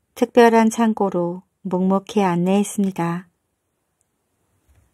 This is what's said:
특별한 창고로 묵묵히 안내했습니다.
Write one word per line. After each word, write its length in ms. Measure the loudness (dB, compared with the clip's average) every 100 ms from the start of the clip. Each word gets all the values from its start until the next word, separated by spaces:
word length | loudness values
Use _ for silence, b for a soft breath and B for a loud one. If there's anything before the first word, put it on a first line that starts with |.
| _ -6
특별한 520 | 0 4 6 6 2
창고로 760 | 0 -2 -2 -2 -2 -4 -8 -14 _
묵묵히 600 | -6 -2 0 0 -2 -2
안내했습니다. 1080 | 0 0 0 0 0 -2 -4 -2 -6 -6 -12 _ _ _ _ _ _ _ _ _ _ _ _ _ _ _ _